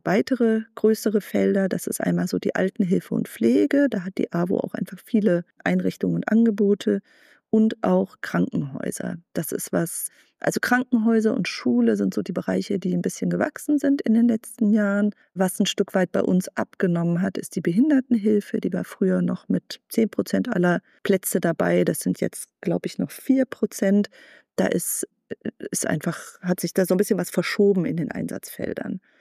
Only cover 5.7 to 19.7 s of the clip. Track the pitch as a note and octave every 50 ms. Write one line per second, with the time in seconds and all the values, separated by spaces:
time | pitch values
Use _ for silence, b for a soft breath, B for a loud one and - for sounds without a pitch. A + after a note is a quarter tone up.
5.7 | F3+ F#3 F3+ F#3 F3 - - F3+ E3+ E3+ - - G#3+ A3+ A#3 A#3 G#3 G3 G#3 G3
6.7 | G3+ G3 - G#3+ G3+ G3 b b b b b b b b b _ - A3 A3 A3
7.7 | - - - F#3 F#3 F#3 F#3+ - - _ - - - F3 F3+ - - - D3+ C#3
8.7 | C3 - - - - - - - - E3+ - _ _ - E3 - - - - -
9.7 | - F3 E3+ E3 - - - b b b b b b b - - - - - -
10.7 | B3 B3 B3+ - - A#3 G#3+ A3+ A3+ A3+ G#3+ A3 - - F3+ - - - - B3
11.7 | A#3+ A#3+ A#3+ A3+ G#3+ G3+ G3+ F#3+ F#3+ G#3+ F#3+ - F3+ F#3+ F#3 - F#3+ F#3 F#3+ -
12.7 | G3+ F#3 - F#3 F3+ F3 F3 F#3 - - F#3 F3+ E3+ F3 G3+ D4+ - - - -
13.7 | D4 C#4+ - C#4 C#4 C#4+ - - A3 A#3 A#3 A#3+ A3+ A3 - - - - A3+ G3+
14.7 | G#3+ A3 G#3 G3+ G3+ G3+ G#3 G#3 b b b b b F3 F#3+ F#3 - - G3+ -
15.7 | - - G3+ - - F#3+ F#3 F3 - - - - F#3+ F#3 - - - - - -
16.7 | - - - F3+ E3+ E3+ E3+ E3+ E3+ E3+ F#3 G3 - - - - - F#3 D#3 -
17.7 | E3+ G3 C4 D#4+ D4 C4 B3+ - A#3+ A3+ G3 G#3+ G#3+ G#3 - - - G#3 - F#3
18.7 | F3+ F3+ F3+ - - - G3+ F#3 F#3 F#3 F3+ F3 F#3 - - - F3+ F3 - -